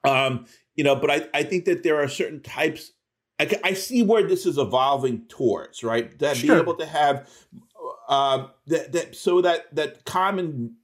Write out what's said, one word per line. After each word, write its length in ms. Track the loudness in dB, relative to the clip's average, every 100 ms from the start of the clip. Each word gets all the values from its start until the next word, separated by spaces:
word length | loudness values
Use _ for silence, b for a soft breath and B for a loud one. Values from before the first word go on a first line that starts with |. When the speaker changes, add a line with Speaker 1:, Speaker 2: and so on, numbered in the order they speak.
Speaker 1:
Um, 420 | 2 2 0 -2 B B B 0
you 80 |
know, 120 | 2 4
but 140 | 2
I, 180 | 0 -2
I 100 | -4
think 220 | -2 -2 0
that 180 | 0
there 180 | 0 0
are 60 | 0
certain 340 | -2 -6 -6
types, 500 | -14 -2 -2 -2 -16 _ _ _ _ -6
I 60 | -2
ca-, 160 | 0
I 100 | -2
see 300 | -4 -2 2
where 240 | 4 4 4
this 180 | 0 0
is 120 | -2
evolving 680 | 0 2 2 2 0 -4 -10
towards, 560 | -2 0 0 -6 -8
right? 340 | -2 -2 -4 -2
That 140 | -2 2
being 120 | 4
Speaker 2:
Sure. 120 | 4
Speaker 1:
able 160 | 4 -4
to 100 | -4
have, 440 | 0 2 0 b b b -20 _ -16 -14 -14 -2
uh, 380 | 0 2 0 -4 _ -4
that, 240 | -4 -2
that, 240 | -6 -6 -6
so 260 | 0 2
that, 320 | 2 0 -4 -6
that 280 | -6 -8 -6
common 680 | -2 0 -2 -4 -6 -8 -12